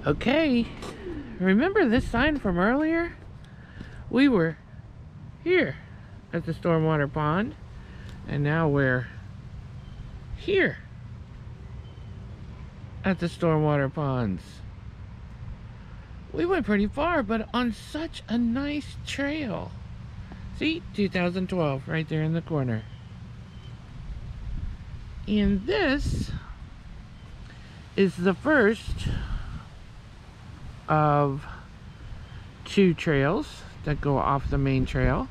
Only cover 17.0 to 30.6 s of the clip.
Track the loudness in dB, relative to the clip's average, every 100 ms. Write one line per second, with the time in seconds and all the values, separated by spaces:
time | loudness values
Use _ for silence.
17 | 2 2 2 0 0 0 0 -2 -6 -6
18 | -6 -8 -2 2 2 2 0 -4 -6 -10
19 | -8 -2 -2 -2 -2 -4 -6 -10 -12 -12
20 | -12 -12 -12 -12 -10 0 0 0 -4 0
21 | 2 4 2 2 0 2 2 2 0 -2
22 | 0 0 2 0 0 0 2 0 -4 -14
23 | -14 -14 -14 -14 -14 -14 -14 -14 -14 -12
24 | -10 -8 -8 -8 -6 -4 -4 -6 -10 -12
25 | -10 -10 0 4 6 4 2 2 4 2
26 | 2 0 -2 -4 -8 -14 -14 -14 -14 -14
27 | -16 -16 -16 -16 -16 -16 -16 -16 -6 4
28 | 4 4 2 2 4 6 6 4 -4 -2
29 | -2 -2 -2 -4 -4 -10 -12 -16 -16 -16
30 | -16 -18 -18 -18 -16 -14